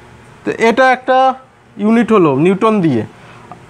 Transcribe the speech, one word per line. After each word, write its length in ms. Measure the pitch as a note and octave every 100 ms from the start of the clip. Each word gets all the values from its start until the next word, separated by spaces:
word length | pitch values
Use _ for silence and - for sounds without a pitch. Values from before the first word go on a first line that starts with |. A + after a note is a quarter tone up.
| - - - -
তো 60 | - - A3+
এটা 160 | A#3 C4 B3
একটা 220 | C4 C4 C4 B3 - _ _ -
ইউনিট 260 | G#3 A3+ A3+ A3
হলো 140 | D#3+ C3+
নিউটন 300 | E3+ G3 A3+ G#3+
দিয়ে। 180 | E3 A#2+ G#2+ - - - - -